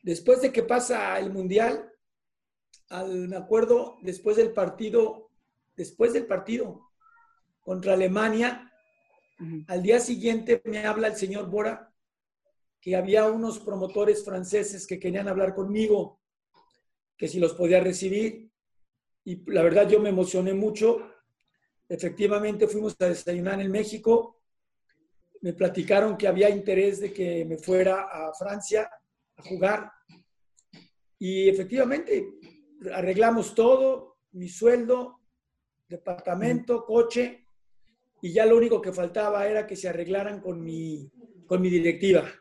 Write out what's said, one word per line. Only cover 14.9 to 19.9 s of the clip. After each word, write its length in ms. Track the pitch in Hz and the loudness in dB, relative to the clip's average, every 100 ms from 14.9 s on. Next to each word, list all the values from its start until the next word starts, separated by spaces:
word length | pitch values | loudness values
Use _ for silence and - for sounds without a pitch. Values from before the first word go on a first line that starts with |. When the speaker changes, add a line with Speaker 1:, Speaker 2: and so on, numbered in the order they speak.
| 185 | -8
Speaker 1:
querían 280 | 180 190 202 | -6 -6 -4
hablar 260 | 190 190 | -2 -2
conmigo, 680 | 196 196 208 220 202 - _ _ _ _ _ _ _ _ _ _ _ | -2 -4 -2 2 0 0 _ _ _ _ _ _ _ _ _ _ _
que 100 | 156 | -6
si 140 | 170 | 0
los 140 | 165 | -2
podía 260 | 165 170 180 | 0 4 4
recibir. 680 | 180 - 190 202 220 - - _ _ _ _ _ _ _ | 4 -2 -4 -2 -4 -6 -20 _ _ _ _ _ _ _
Y 180 | - 180 - | -14 -12 -2
la 120 | 196 | 2
verdad 260 | 170 180 | 4 4
yo 120 | 190 | 6